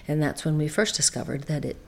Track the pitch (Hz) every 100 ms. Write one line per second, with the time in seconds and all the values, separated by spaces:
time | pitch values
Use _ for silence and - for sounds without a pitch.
0 | - 151 147 - 160 151 151 - 208 -
1 | - - - 139 139 151 131 -